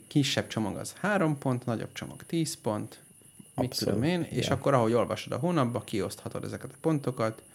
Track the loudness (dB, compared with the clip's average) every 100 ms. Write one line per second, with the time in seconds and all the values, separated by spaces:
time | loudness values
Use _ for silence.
0 | 0 2 2 2 0 -2 -2 -2 -8 -4
1 | 0 2 2 2 0 0 0 -2 -4 -8
2 | -12 -12 -4 0 0 -2 -4 -2 -4 -12
3 | -20 -20 -20 -20 -12 -4 -2 0 0 2
4 | 2 2 0 -2 0 2 4 4 6 4
5 | 2 -2 -2 -2 2 2 2 0 -2 -2
6 | -2 -4 -8 -8 -6 -8 -10 -4 0 2
7 | 0 0 -2 -2 -12